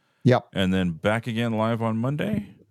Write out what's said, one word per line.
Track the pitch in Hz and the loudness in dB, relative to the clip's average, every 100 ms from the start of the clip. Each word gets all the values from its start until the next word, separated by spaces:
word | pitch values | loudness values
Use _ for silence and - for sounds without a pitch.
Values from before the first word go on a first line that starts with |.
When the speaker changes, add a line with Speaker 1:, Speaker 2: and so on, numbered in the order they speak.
| _ _ | _ _
Speaker 1:
Yep. | 123 123 - | 4 4 2
Speaker 2:
And | - 95 | -2 0
then | 95 90 | 2 0
back | 80 101 110 120 | -2 -2 -2 -2
again | 113 117 | -4 -2
live | 110 110 117 | 0 0 0
on | 113 113 | -2 -2
Monday | 123 147 208 214 208 - _ | -2 -4 -2 -4 -6 -14 _